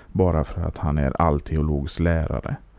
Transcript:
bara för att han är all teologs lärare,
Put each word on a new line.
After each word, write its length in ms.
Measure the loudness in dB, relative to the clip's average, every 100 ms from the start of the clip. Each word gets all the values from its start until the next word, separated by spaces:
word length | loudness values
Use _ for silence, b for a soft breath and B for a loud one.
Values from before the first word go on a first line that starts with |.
| B
bara 320 | 0 2 2
för 180 | 0 -4
att 160 | -6 -4
han 200 | -2 0
är 240 | 0 2
all 180 | 2 2
teologs 600 | 0 -2 0 0 -4 0
lärare, 560 | 0 2 0 -4 -4 -8 -10